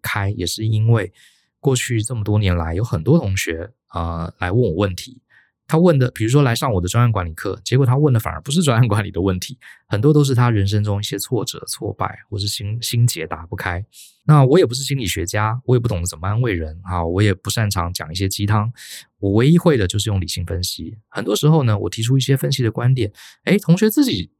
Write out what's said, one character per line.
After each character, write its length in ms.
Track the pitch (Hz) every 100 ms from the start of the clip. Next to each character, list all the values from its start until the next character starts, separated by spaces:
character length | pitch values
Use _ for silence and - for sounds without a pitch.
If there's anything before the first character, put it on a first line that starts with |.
开， 300 | - 107 98
也 160 | 110 110
是 200 | - 110
因 220 | 107 113
为 240 | 113 95 _ _ _ _ _
过 160 | 143 127
去 260 | - 117
这 120 | 107
么 100 | 120
多 140 | 101 107
年 180 | 98 87
来， 180 | 80
有 80 | 85
很 220 | 117 -
多 140 | 78 170
同 180 | 113 95
学， 340 | - 80 87 _ _
呃， 400 | 87 85 82 82 -
来 120 | 90
问 80 | 110
我 140 | 113 80
问 200 | 101 90
题。 240 | - - _ _ _ _ -
他 120 | 160
问 200 | 180 143
的， 120 | 123
比 140 | -
如 60 | 110
说 120 | 139
来 120 | 135
上 160 | 117 139
我 80 | 98
的 80 | 90
专 160 | 117
案 80 | 120
管 140 | 107
理 80 | 85
课， 260 | 78 101 -
结 140 | - 127
果 80 | 127
他 100 | 135
问 160 | 151
的 80 | 120
反 120 | -
而 60 | 80
不 80 | -
是 120 | 156
专 160 | 156 117
案 80 | 123
管 160 | 104
理 80 | 101
的 80 | 85
问 220 | 95 92
题， 180 | - - - - -
很 120 | 104
多 140 | 143
都 100 | 147
是 120 | 139
他 160 | 123 123
人 160 | 107 98
生 180 | 107
中 160 | 104 101
一 20 |
些 160 | 104 101
挫 240 | - 110
折、 160 | 95 - -
挫 240 | - 104
败， 240 | 101 95 - -
或 100 | 101
是 80 | 101
心， 320 | - 101 113
心 240 | - 117 120
结 200 | 85 78
打 200 | 82 85
不 100 | 95
开。 260 | 95 87 107 - - _ -
那 180 | 151
我 140 | 131 165
也 80 | 147
不 80 |
是 80 | 123
心 140 | 135 139
理 80 | 101
学 180 | 101
家， 340 | 87 107 107 120
我 100 | -
也 60 | 123
不 80 | 117
懂 140 | 90
得 40 | 87
怎 120 | 80
么 100 | 92
安 100 | 107
慰 100 | 123
人， 260 | 87 78 82
哈， 200 | 92 90
我 200 | 82 90
也 100 | 104
不 160 | 92 -
擅 200 | - 104
长 200 | 98 87
讲 180 | 90 78
一 20 |
些 140 | 87 98
鸡 160 | -
汤， 260 | 101 107 110 - - - - -
我 140 | 98
唯 180 | 104 135
一 60 | 170
会 220 | 175 135
的 80 | 92
就 120 | 107
是 120 | 110
用 100 | 98
理 80 | 90
性 160 | -
分 180 | 87 90
析。 360 | 90 - 82 - _
很 160 | -
多 100 | 113
时 140 | 208 151
候 140 | 160
呢， 160 | 123 101
我 100 | 98
提 140 | 113
出 160 | 113 135
一 20 |
些 160 | 131 135
分 160 | 147
析 100 | 139
的 80 | 117
观 220 | 113 123
点， 180 | 131 98 - - _
诶， 140 | - 196
同 180 | - 175
学 120 | 220
自 160 | 302
己 260 | 262 107 80